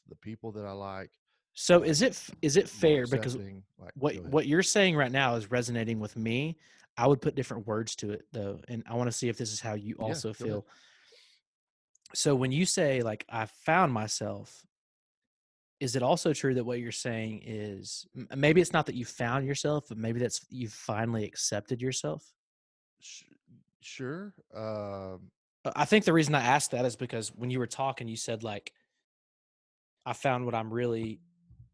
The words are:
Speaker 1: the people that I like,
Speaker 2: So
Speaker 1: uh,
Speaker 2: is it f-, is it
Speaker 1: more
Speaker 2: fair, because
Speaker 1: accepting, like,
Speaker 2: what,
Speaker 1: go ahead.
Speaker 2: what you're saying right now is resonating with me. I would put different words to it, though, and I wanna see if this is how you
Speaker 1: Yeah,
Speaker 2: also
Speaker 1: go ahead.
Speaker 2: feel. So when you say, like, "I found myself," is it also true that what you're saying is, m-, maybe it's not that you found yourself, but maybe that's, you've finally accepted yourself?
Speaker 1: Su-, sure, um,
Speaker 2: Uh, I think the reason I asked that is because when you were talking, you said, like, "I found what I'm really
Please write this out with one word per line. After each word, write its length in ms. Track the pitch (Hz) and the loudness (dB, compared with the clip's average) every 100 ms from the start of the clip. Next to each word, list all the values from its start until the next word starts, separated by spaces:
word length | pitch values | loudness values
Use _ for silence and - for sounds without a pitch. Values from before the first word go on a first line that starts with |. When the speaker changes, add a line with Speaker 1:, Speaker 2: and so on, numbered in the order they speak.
| - | -20
Speaker 1:
the 80 | - | -18
people 340 | 107 110 113 | -14 -12 -12
that 120 | 104 101 | -10 -10
I 60 | |
like, 380 | 98 98 95 92 _ _ _ _ | -8 -8 -10 -12 _ _ _ _
Speaker 2:
So 300 | - - 175 | -6 6 6
Speaker 1:
uh, 0 | |
Speaker 2:
is 180 | - 151 | 6 4
it 100 | 254 | 2
f-, 200 | - - - | 0 -14 -2
is 160 | 151 156 | 2 4
it 120 | 202 | 2
Speaker 1:
more 240 | - 160 147 | 4 6 6
Speaker 2:
fair, 100 | 120 | 4
because 300 | 127 123 123 | 0 -2 -6
Speaker 1:
accepting, 260 | 98 98 101 _ | -8 -14 -18 _
like, 180 | 87 - | -18 -2
Speaker 2:
what, 200 | 135 - | -2 -2
Speaker 1:
go 60 | |
ahead. 120 | 85 | 0
Speaker 2:
what 140 | 151 135 | 2 4
you're 160 | 160 | 4
saying 320 | 185 214 190 156 | 4 4 6 4
right 160 | 127 | 2
now 240 | 131 135 117 | 4 2 2
is 160 | 101 | 0
resonating 480 | 123 120 120 113 113 | 0 0 -2 -2 -2
with 160 | 104 117 | -4 -4
me. 400 | 113 120 156 165 _ _ _ - | -2 0 -2 -6 _ _ _ 2
I 100 | 127 | 4
would 140 | 139 | 6
put 140 | 156 - | 2 -2
different 320 | 123 113 107 | -4 -6 -4
words 280 | 107 113 - | -2 -2 -6
to 140 | 104 | -6
it, 160 | 104 - | -8 -8
though, 300 | 117 101 101 - | -8 -6 -8 -10
and 160 | 117 - | -10 -6
I 80 | 117 | -2
wanna 160 | 120 | -2
see 180 | 113 120 | -2 -2
if 80 | 113 | -2
this 160 | 113 | -6
is 80 | 107 | -6
how 120 | 113 107 | -6 -6
you 200 | 104 - | -6 -6
Speaker 1:
Yeah, 240 | 113 156 | -4 -4
Speaker 2:
also 120 | 110 107 | -6 -6
Speaker 1:
go 60 | 113 | -4
ahead. 160 | 104 | -4
Speaker 2:
feel. 60 | - - _ _ _ - - _ _ _ _ _ _ _ - | -6 -20 _ _ _ -20 -20 _ _ _ _ _ _ _ -12
So 220 | - 151 135 | -2 2 4
when 160 | 131 | 2
you 140 | 139 180 | 2 0
say, 360 | - 151 131 | 2 2 2
like, 220 | 113 107 - | 0 -4 -6
"I 160 | 117 110 | -6 -6
found 480 | - - 170 175 | -4 2 4 4
myself," 720 | 117 107 - 104 101 101 - _ _ _ _ _ _ _ _ _ _ _ - | 2 -2 -4 -6 -8 -12 -20 _ _ _ _ _ _ _ _ _ _ _ -6
is 160 | 131 127 | -2 2
it 80 | |
also 300 | 123 170 175 | 4 4 4
true 200 | 143 135 | 2 2
that 100 | 127 | 0
what 160 | 117 120 | -2 -4
you're 120 | 117 | -6
saying 500 | - 127 113 110 107 | -6 -4 -4 -4 -6
is, 640 | - 107 104 98 98 - - 127 | -8 -8 -8 -10 -10 -12 -14 -14
m-, 120 | 120 135 | -10 2
maybe 240 | 147 165 | 6 6
it's 120 | 165 | 6
not 120 | - - | 2 0
that 100 | 123 | -4
you 100 | 117 | -8
found 400 | - 120 135 135 | -4 -2 0 -2
yourself, 400 | 139 147 147 - | -2 0 -2 -4
but 80 | 110 | -6
maybe 220 | 113 117 | -2 0
that's, 260 | 120 - - | -2 -2 -10
you've 240 | 127 117 | -10 -10
finally 520 | - - 107 117 113 104 | -10 -6 -2 0 0 -4
accepted 560 | - - 104 - 123 | -4 -4 -4 -4 -4
yourself? 520 | 131 127 147 160 - _ _ _ _ _ _ _ | -2 -4 -4 -8 -12 _ _ _ _ _ _ _
Speaker 1:
Su-, 260 | - - - _ _ - _ _ | -20 -20 -20 _ _ -20 _ _
sure, 520 | - - 127 165 202 - _ | -18 -10 -8 -8 -10 -16 _
um, 800 | 104 110 107 101 98 95 92 - _ _ _ | -10 -6 -6 -6 -8 -8 -12 -16 _ _ _
Speaker 2:
Uh, 80 | - - | -6 0
I 100 | 147 | 6
think 200 | 214 196 | 6 6
the 80 | |
reason 220 | 165 147 147 | 6 6 4
I 60 | |
asked 280 | 120 143 - | 6 4 4
that 140 | 120 127 | 0 0
is 100 | 113 | -2
because 380 | 123 117 107 | -6 -6 -6
when 160 | - 123 | -6 -4
you 100 | 127 | -2
were 80 | 117 | -2
talking, 400 | - 135 127 117 | -2 -4 -4 -8
you 80 | 113 | -8
said, 260 | - 113 | -4 -4
like, 300 | 110 101 - _ _ _ _ _ _ _ _ _ _ _ _ _ 127 | -4 -8 -12 _ _ _ _ _ _ _ _ _ _ _ _ _ -8
"I 80 | |
found 320 | 117 139 123 123 | -2 0 0 0
what 100 | 113 | -4
I'm 180 | 110 | -4
really 480 | 117 120 113 113 107 _ _ _ - - | -2 -2 -2 -4 -8 _ _ _ -20 -20